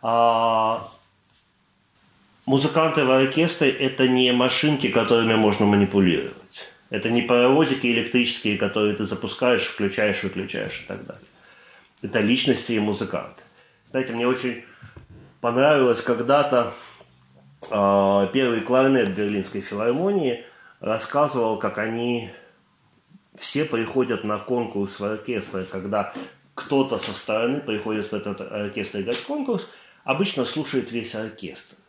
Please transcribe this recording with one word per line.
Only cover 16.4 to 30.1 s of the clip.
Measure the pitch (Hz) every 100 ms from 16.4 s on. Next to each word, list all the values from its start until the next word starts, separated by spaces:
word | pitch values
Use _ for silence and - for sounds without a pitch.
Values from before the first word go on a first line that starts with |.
| 143 127 117 - - - - _ _ _ _ _ -
а, | 107 98 101 98 101 98
первый | 131 127 117
кларнет | - 127 135 135 101
Берлинской | 95 104 104 95 104
филармонии | 98 104 113 131 190 202 139 117 - - - _
рассказывал, | - 110 - 139 147 131 113 104
как | 104 104
они | 113 117 120 120 113 - - _ _ _ _ _ _ - _ -
все | - 143
приходят | 151 117 110 131 120 110
на | 107 104
конкурс | - 123 117 101 98 -
в | 101
оркестр, | 107 117 113 - 95 92
когда | 95 98 104 98 - 139 _ _ -
кто-то | - 139 135 107
со | -
стороны | 98 - 110 120 139
приходит | 131 104 110 107 98
в |
этот | 107 104 98
оркестр | - 104 101 101 98 104
играть | 95 123
конкурс, | - 294 269 101 - - - _
обычно | -